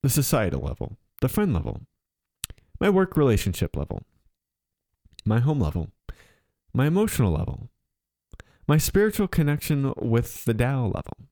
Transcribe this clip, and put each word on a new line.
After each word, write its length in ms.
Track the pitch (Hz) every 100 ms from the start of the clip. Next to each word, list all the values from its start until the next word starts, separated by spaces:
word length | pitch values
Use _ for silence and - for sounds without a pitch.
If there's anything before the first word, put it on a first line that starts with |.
The 80 | 139
societal 500 | 147 135 131 98 69
level, 380 | 71 - - - _ _
the 80 | 165
friend 260 | - 208
level, 280 | 90 - - - _ _ _ _ _ - - _ -
my 120 | 196
work 260 | 190 185 -
relationship 600 | 139 107 101 90 - -
level, 260 | 71 - - _ _ _ _ _ _ _ _ _ _ -
my 160 | - 113
home 200 | 127 151
level, 300 | 80 85 - _ - - _ _ _ _ _
my 120 | - 143
emotional 460 | 175 214 - 101
level, 380 | 78 - - - _ _ _ _ _ _ - - _ -
my 100 | 254
spiritual 520 | - 190 214 208 190
connection 680 | - 147 147 - 143 135 -
with 480 | 120 117 120 -
the 100 | -
Tao 300 | 110 123 139
level. 320 | 113 - - - -